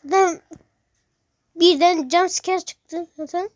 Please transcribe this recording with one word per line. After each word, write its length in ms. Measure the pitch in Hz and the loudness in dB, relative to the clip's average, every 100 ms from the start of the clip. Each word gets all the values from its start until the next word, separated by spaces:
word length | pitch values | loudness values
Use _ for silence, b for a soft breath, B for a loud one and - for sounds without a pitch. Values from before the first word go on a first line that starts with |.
Birden, 380 | 285 381 370 320 _ - _ _ _ _ _ _ _ _ _ | 0 2 2 -2 _ -20 _ _ _ _ _ _ _ _ _
birden 540 | 330 339 302 349 339 254 | 2 4 6 2 2 0
jump 220 | 339 370 | 0 0
scare 300 | - - 370 | -4 -4 -4
çıktı 460 | - - _ 330 339 - | -6 -20 _ -12 -12 -14
zaten. 340 | 302 349 403 | -8 -8 -8